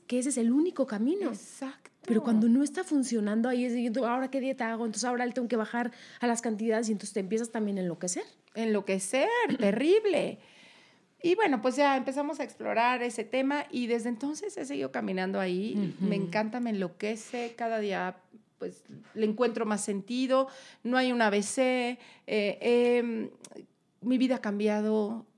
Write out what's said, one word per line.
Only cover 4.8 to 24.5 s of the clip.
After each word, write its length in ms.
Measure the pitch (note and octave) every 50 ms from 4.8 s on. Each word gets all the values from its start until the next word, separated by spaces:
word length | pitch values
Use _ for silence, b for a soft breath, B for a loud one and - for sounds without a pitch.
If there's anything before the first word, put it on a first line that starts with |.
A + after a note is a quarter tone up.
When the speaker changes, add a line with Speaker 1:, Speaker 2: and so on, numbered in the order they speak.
| A#3
Speaker 1:
Entonces 180 | A3+ G#3+ G3+ A#3 A#3
ahora 180 | B3 A#3+ B3
le 80 | B3 A3+
tengo 140 | B3+ A#3+ G#3
que 60 | B3 A3
bajar 340 | G#3+ - - A#3+ A#3+ A#3+ B B B B B B
a 40 | B3 A#3+
las 140 | A#3 A#3
cantidades", 460 | A#3+ A#3 A3 G3+ A3+ A#3 A3 A3 A#3+ G#3+
y 40 | G#3+
entonces 200 | F#3+ G#3 - -
te 60 | G#3
empiezas 320 | F#3+ F3+ A3 A3 A#3+ A3+
también 260 | - A3+ G#3+ G3+ G3 F#3+
a 40 |
enloquecer. 420 | F#3 F3 D#3+ - F#3 F3+ - D#4 A4 - - _ _ _ -
Speaker 2:
Enloquecer, 720 | G#3+ A3+ A3+ G#3+ G3+ G3+ - G3 F#3+ G3 - - C4 D4+ G#4+ A#4 A#4+ A4+ D4+
<clears throat> 120 | - -
terrible. 800 | G#3 G3+ G3 A#3 C#4 E4 G4 A4 A4 G4+ E4+ - F3+ F3+ G#3+ - B B B B B B B B B B B B B _ _ _
Y 140 | - E4+ F4+
bueno, 260 | A4 G#4+ E4 C4+ A3
pues 140 | - B3+ A3+
ya 200 | C#4+ C#4+ C#4 C4+ C4
empezamos 420 | - C4+ C4 C#4+ C#4+ D4+ D#4 C#4
a 40 | C4
explorar 600 | A3 - - A3 G#3+ G#3 A3 A#3+ B3 B3+ B3 A#3+
ese 200 | A#3+ A#3 A#3 A3
tema 420 | A3 - C4 C4+ C4+ C#4+ D4 - -
y 160 | - B3 B3 A3
desde 220 | A#3+ A#3 G#3+ B3
entonces 480 | A#3+ - C#4 C#4+ D#4 D4+ G#4 G4+ - -
he 80 | D4
seguido 260 | B3+ C#4+ C#4 C4+ C4+
caminando 480 | C4+ B3 G#3+ G3 F#3+ F#3 F#3 F#3+ G3 G3
ahí. 540 | F#3+ F3+ F3+ F#3 G#3 A3+ - G#3 G3 E3 C#3+ -
Speaker 1:
Ujú. 100 | F#3+ G#3
Speaker 2:
Me 60 | G3
encanta, 440 | E3 E3+ E3+ - G#3+ A3 G#3+ A3 B3
me 120 | A#3+ A#3
enloquece. 840 | G#3+ F#3+ F#3+ E3+ F3 - G3+ G#3 A3+ A3 - - - A#3+ A#3+ A#3 A#3
Cada 240 | - A#3 A3+ A3+ A3
día, 380 | G#3 G3+ F#3 F3+ F3+ F#3 F#3 - _ _ _ - _ _ _ _
pues, 260 | F#3 F3+ F3+ - _ - C#3 - - - -
le 120 | G#3+ A3 G#3+
encuentro 380 | G#3+ A3 B3 A#3 A3 A3+ A3+ G#3+
más 140 | G#3 G3+ -
sentido. 640 | - G3 G3 F#3+ - A#3+ B3+ C4 B3+ C4 C4 C4+ C4+ B B B B B B -
No 140 | A#3 B3 B3+
hay 140 | B3+ B3+
un 100 | B3 A#3+
A 80 | A3+ G#3
B 140 | G3 G#3 G3+
C. 560 | - - C4+ C4 B3+ B3+ B3+ A#3+ A#3+ B3 B3 B B B B B
Eh, 320 | - A3 G#3+ G3+ G3+ - - - A#3 A#3+ A#3+ A#3+ A#3+ A#3+ A#3+
em, 300 | A#3+ A#3 A3+ A3 - - - - - - - - - _ _ _ _ _ _ _
mi 160 | F3+ A#3+ C4 A#3
vida 200 | C4 B3 B3+ B3+
ha 40 |
cambiado 880 | - G#3